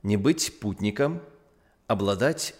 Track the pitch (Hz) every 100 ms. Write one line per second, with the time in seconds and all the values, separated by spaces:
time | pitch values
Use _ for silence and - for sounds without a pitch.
0 | 98 104 113 160 - - 107 92 104 104
1 | 143 170 - - _ _ _ _ - 107
2 | 101 98 131 160 - -